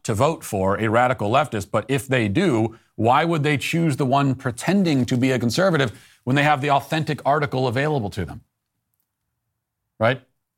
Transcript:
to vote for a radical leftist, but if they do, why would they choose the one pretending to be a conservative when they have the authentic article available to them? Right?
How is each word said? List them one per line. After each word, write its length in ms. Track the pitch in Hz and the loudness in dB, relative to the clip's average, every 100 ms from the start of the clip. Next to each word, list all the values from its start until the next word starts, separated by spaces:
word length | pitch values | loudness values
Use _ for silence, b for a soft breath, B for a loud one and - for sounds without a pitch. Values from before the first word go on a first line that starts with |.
to 100 | - | -6
vote 300 | 104 147 160 | 0 0 0
for 340 | - 101 95 101 | -6 -2 -2 0
a 100 | 110 | 2
radical 400 | 113 127 117 104 | 2 2 0 2
leftist, 440 | 131 147 107 - | 2 0 -4 -2
but 120 | 110 - | -4 -2
if 180 | 139 - | -4 0
they 220 | 127 107 | 0 2
do, 500 | 98 190 117 113 B B | 2 2 2 0 B B
why 300 | - 113 143 | -2 2 2
would 180 | 165 165 | 2 0
they 140 | 147 139 | 0 0
choose 400 | - 165 165 127 | -2 0 0 0
the 100 | 131 | 0
one 300 | 139 139 127 | 2 2 -2
pretending 680 | 127 113 - 202 170 135 117 | -6 -4 0 2 2 0 0
to 100 | 127 | 0
be 160 | 131 | 0
a 80 | 127 | 0
conservative 580 | 120 165 190 156 123 B B B | 0 2 2 2 0 B B B
when 140 | 123 139 | -2 2
they 80 | |
have 160 | 151 143 | 2 2
the 100 | 143 | 2
authentic 500 | 139 - 160 151 143 135 | 0 0 -4 -2 -4 0
article 400 | 151 143 131 131 | 0 0 -2 -2
available 440 | 123 151 143 98 | -2 -2 -2 -4
to 140 | 98 | -6
them? 180 | 76 76 _ _ _ _ _ _ _ _ _ _ _ _ _ _ _ - | -8 -10 _ _ _ _ _ _ _ _ _ _ _ _ _ _ _ -2
Right? 240 | 110 131 _ _ _ | 0 0 _ _ _